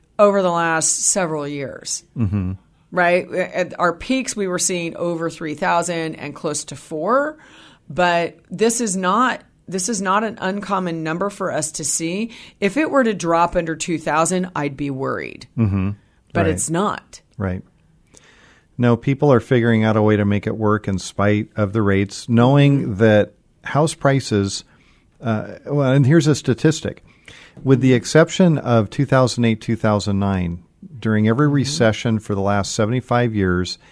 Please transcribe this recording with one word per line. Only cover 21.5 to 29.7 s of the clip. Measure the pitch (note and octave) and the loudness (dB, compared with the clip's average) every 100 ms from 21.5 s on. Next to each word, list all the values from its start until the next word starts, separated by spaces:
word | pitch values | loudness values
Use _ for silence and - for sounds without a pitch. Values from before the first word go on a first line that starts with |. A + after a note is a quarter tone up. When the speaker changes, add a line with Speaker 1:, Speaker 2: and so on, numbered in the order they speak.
| - | -4
Speaker 2:
of | G2+ | -2
the | A2+ | 0
rates, | G2+ G2 G2+ - - | 2 2 0 -6 0
knowing | A#2 B2 C#3+ C#3+ C#3 | 4 6 6 6 4
Speaker 1:
Mm-hmm. | B2+ F#2+ | 0 2
Speaker 2:
that | A2+ G#2+ - _ _ _ | 6 6 2 _ _ _
house | - C3+ D#3+ - | -6 -2 -2 0
prices, | C#3 C#3 - G#2 G2 - - _ _ _ _ _ | 0 0 0 0 0 -4 -14 _ _ _ _ _
uh, | A#2 G#2+ - - - | -4 -4 -6 -12 -4
well, | C#3+ C3 | 0 2
and | C#3 C3 | 4 6
here's | E3 C#3 | 4 4
a | C3+ | 0
statistic. | - A#2+ D#3+ D3+ G2 - _ _ - - - - | 0 0 0 0 -6 -10 _ _ -20 -20 -20 -6
With | C3 B2+ | 2 4
the | B2+ | 4
exception | A#2+ - D#3 E3 - F3+ D3+ | 2 4 4 4 4 2 2
of | - A#2 G2+ | 2 2 2
two | - C#3 | -2 2
thousand | C3+ B2 - A#2 | 2 2 2 0
eight, | A2 | 0
two | - | -2